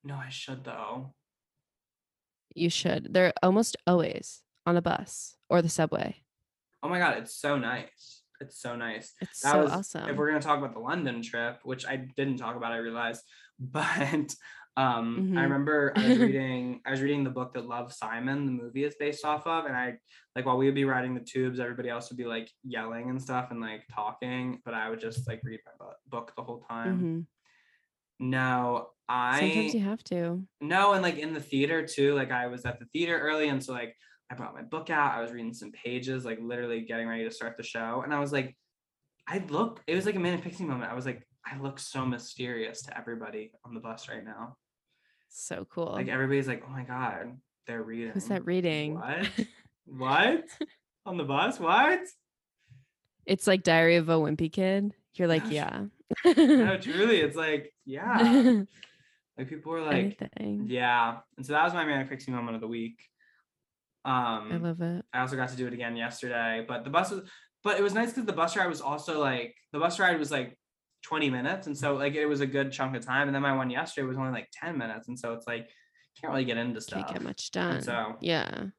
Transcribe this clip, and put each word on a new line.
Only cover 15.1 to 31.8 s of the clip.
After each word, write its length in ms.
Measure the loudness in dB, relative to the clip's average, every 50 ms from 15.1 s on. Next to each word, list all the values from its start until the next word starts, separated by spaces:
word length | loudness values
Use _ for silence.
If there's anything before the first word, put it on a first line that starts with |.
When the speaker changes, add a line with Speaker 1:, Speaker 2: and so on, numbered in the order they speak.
| 0
Speaker 1:
I 40 | 0 0
Speaker 2:
Mm-hmm. 160 | 2 2 2
Speaker 1:
remember 540 | 2 4 2 2 2 4 4 4 4 4 2
I 120 | 4 6 6
was 100 | 6 8
Speaker 2:
<laughs> 100 | 6 4
Speaker 1:
reading, 520 | 4 2 0 0 -2 -2 -2 -4 -6 -6 _
I 60 | -4 -2
was 80 | 0
reading 240 | 2 2 2 2 2
the 60 | 0
book 240 | -2 -4 -6 -4 -6
that 120 | -8 -8
Love, 260 | -6 -6 -8 -8 -8 -10
Simon, 540 | -10 -8 -6 -6 -4 -2 -2 0 0 0
the 60 | 0 -2
movie, 320 | -2 -6 -6 -4 -2 -2
is 100 | -2 -2 -2
based 240 | -4 -4 -2 -2 -2
off 200 | -2 -2 -2 -2 -2
of, 160 | -2 -2 -2
and 80 | -2 -2
I, 180 | -2 -2 -4 -6 -8 _ _ -20 -20 _ _ _
like, 100 | -4 0
while 100 | 2 2
we 100 | 4 4
would 80 | 4 4
be 80 | 4 2
riding 300 | 2 2 0 0 -2 -4
the 60 | -4
tubes, 380 | -6 -6 -2 0 0 0 0 -2
everybody 300 | -4 -6 -6 -6 -6 -4
else 220 | -4 -6 -8 -10
would 60 | -10 -8
be, 80 | -6
like, 220 | -4 -4 -6 -8 -10 _ _ _
yelling 480 | -8 -6 -6 -6 -6 -6 -6 -6 -6
and 100 | -6 -6
stuff 300 | -4 -2 -4 -4 -2 -4
and, 100 | -8 -8
like, 220 | -8 -8 -8 -10 -14 _ -8
talking, 680 | -6 -6 -6 -6 -6 -8 -6 -4 -4 -4 -6 -6 -8 _
but 80 | -8 -6
I 140 | -4 -4 -4
would 120 | -6 -6
just, 260 | -6 -8 -8 -6 -8
like, 140 | -8 -8 -8 -8
read 160 | -10 -10 -12 _
my 60 | -20 -20 _ -18
bu-, 100 | -20 -20 -20 _ _ -10
book 160 | -10 -10 -10 -14
the 80 | -14 -10
whole 160 | -10 -12 -12
time. 360 | -10 -10 -8 -4 -2 0 0 0
Speaker 2:
Mm-hmm. 220 | 0 0 -2 -4 -6 -8 _ _ _ _ _ _ _ _ _ _ _ _ _ _ _ _ _ _
Speaker 1:
No, 680 | -4 -2 0 0 2 2 2 2 0 0 -2 -2 -4 -8 _ _ _ -4
I 300 | -2 0 0 2 2 2
Speaker 2:
Sometimes 360 | 2 4 2 2 0 0 0
you 60 | 0 0
have 200 | 0 -2 -6 -6
to. 380 | -6 -4 -2 -2 -2 -2 -4 -6 -10 _ _
Speaker 1:
No, 320 | -4 0 4 6 6 6 6
and, 80 | 6 4
like, 160 | 2 0 0
in 140 | -4 -4 -4
the 60 | -6
theater 460 | -6 -2 2 2 2 4 2 0